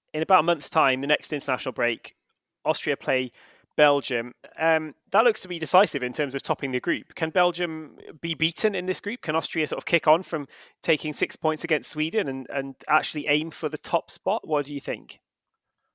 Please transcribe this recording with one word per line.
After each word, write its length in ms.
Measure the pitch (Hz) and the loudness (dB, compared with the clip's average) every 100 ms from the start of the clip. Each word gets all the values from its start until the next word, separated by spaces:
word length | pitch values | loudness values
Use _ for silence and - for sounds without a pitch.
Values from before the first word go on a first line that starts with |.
| _ | _
In 80 | 156 | -4
about 180 | - 185 | 4 4
a 40 | |
month's 260 | 160 170 - | 6 2 0
time, 320 | 165 143 131 | 2 4 2
the 40 | 139 | 2
next 240 | 151 - | 0 0
international 440 | 147 - 127 - | -4 -2 -2 -2
break, 400 | 120 120 117 - - _ _ _ _ | -2 -2 -2 -8 -20 _ _ _ _
Austria 320 | 151 156 - 139 | -2 -2 -2 -2
play 360 | - 131 127 - - _ _ - | 0 0 -2 -8 -20 _ _ 4
Belgium. 560 | 151 143 135 120 120 - - - | 6 6 2 -4 -4 -10 -18 -2
Um, 360 | 160 160 156 - _ | 2 2 0 -10 _
that 120 | 196 | 4
looks 180 | 240 214 | 4 2
to 60 | 180 | -4
be 100 | 175 | -6
decisive 440 | 151 185 202 143 | 2 4 4 2
in 120 | 123 | -2
terms 200 | 123 143 | -2 -2
of 80 | 131 | -4
topping 300 | - 151 135 | -4 -4 -2
the 80 | 127 | -2
group. 340 | - 151 - | -2 -4 -6
Can 140 | - 160 | -6 -2
Belgium 680 | 165 180 170 175 160 156 - - 160 | 2 2 2 -4 -6 -12 -16 -18 -10
be 100 | 170 | -8
beaten 420 | 160 160 - 220 | -2 -2 0 0
in 120 | 190 180 | 0 -2
this 140 | 180 | -4
group? 200 | - 240 | -6 -6
Can 160 | - 160 | -2 -2
Austria 300 | 160 165 151 | -2 -2 -2
sort 120 | 139 | -4
of 60 | |
kick 240 | - 170 156 | -2 2 4
on 140 | 160 | 4
from 240 | 185 156 143 - - _ | 2 -6 -6 -12 -20 _
taking 300 | - 156 151 | 0 0 0
six 240 | 143 175 - | -2 -2 -2
points 280 | 156 156 | -2 -2
against 260 | 160 151 - | 0 0 0
Sweden 380 | 151 156 208 165 | -2 -2 -2 -2
and, 180 | 131 131 | -4 -6
and 280 | 139 135 135 - | -6 -6 -8 0
actually 380 | 147 - 156 - | 2 2 -4 -2
aim 240 | 151 160 | 0 -2
for 180 | - 156 | -6 -6
the 80 | 151 | -6
top 340 | - 170 - | -2 -2 -2
spot? 380 | - - 208 - | -6 -4 -4 0
What 160 | 151 | -2
do 80 | 139 | -2
you 80 | 143 | -6
think? 400 | 139 113 110 - _ _ _ _ _ _ _ | -6 -8 -10 -20 _ _ _ _ _ _ _